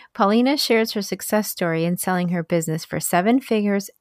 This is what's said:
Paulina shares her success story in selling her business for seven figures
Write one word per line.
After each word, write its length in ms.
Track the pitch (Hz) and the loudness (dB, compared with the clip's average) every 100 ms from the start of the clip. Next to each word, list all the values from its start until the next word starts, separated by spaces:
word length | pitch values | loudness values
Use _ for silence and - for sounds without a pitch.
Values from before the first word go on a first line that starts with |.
| - | -16
Paulina 420 | - 202 226 254 285 | 0 2 4 2 0
shares 380 | - 226 226 | 2 2 2
her 80 | 214 | -4
success 500 | 196 190 - 214 202 | -6 -6 -2 -2 -2
story 320 | - 175 165 | -2 -2 0
in 140 | 170 175 | 0 -2
selling 320 | - 180 175 | -2 0 0
her 120 | 175 | -2
business 440 | 165 170 160 160 - | 0 -2 0 -6 -6
for 160 | 170 | -6
seven 400 | - 175 202 262 | 0 2 2 2
figures 480 | - 220 208 202 196 _ | 2 0 2 0 -4 _